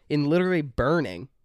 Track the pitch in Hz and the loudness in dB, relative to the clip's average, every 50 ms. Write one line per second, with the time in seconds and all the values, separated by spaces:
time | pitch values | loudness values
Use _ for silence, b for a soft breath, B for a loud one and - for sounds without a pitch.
0 | _ _ 147 147 143 143 160 180 180 185 185 165 151 131 - - 120 139 170 170 | _ _ -2 0 2 2 2 2 2 2 0 -2 -2 -4 -4 -2 0 0 0 0
1 | 139 98 90 87 - - _ _ | -2 -4 -8 -12 -14 -16 _ _